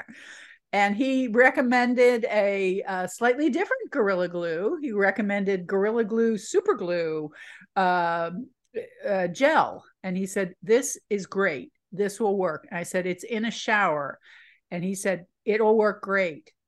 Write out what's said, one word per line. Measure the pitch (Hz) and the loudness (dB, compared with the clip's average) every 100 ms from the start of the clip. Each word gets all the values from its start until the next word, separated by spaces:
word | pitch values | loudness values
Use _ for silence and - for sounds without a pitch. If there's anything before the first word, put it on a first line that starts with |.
| - - - - - - _ | -10 -18 -20 -20 -20 -20 _
And | 196 202 | 2 2
he | 202 262 262 254 | 2 0 2 2
recommended | 226 254 294 247 247 240 247 247 240 220 | 4 4 4 2 2 2 4 4 4 0
a, | 214 202 196 190 190 - | 2 2 2 0 -2 -4
uh, | 185 180 | -4 -4
slightly | - 240 247 311 | 0 0 2 0
different | 285 392 523 392 | 0 -2 -2 -2
Gorilla | 269 202 185 180 | 0 0 2 0
Glue. | 175 170 160 208 330 | -2 -4 -2 -2 -4
He | 285 | -4
recommended | 202 196 202 202 202 196 190 175 | 0 0 0 -2 0 0 -2 -2
Gorilla | 196 208 233 | 0 0 0
Glue | 208 226 226 214 | 0 2 2 0
Super | - 381 - | 0 0 0
Glue, | 262 180 175 165 156 151 - - - - | -2 -2 -2 -2 -4 -6 -12 -20 -20 -6
um, | - 185 180 170 170 170 180 262 _ _ 233 - - - | 0 2 2 2 0 -4 -6 -12 _ _ -12 -12 -8 -2
uh, | 196 180 | 0 0
gel. | 170 277 294 123 - - _ | 2 2 4 2 -4 -18 _
And | 190 185 | -6 -4
he | 190 | -4
said, | 202 185 - | -4 -4 -6
"This | 175 233 262 - _ | 2 2 2 -8 _
is | 208 180 | -6 -4
great. | 196 196 139 - _ _ | 0 0 -2 -10 _ _
This | 185 202 202 | -4 -4 0
will | 220 196 | -2 0
work." | 180 151 - | -2 -4 -8
And | 180 | -8
I | |
said, | 175 185 180 | -4 -4 -4
"It's | 180 | -6
in | - 220 226 | -6 -4 -4
a | |
shower." | - - 208 190 151 139 - - - - _ _ | -4 0 2 2 0 -4 -10 -20 -20 -20 _ _
And | 185 | -6
he | 185 | -6
said, | 190 202 175 175 _ - | -4 -2 -4 -8 _ -2
"It'll | 214 214 220 | 2 4 4
work | 208 202 | 4 0
great." | 196 196 180 143 - _ | -2 0 -2 -4 -18 _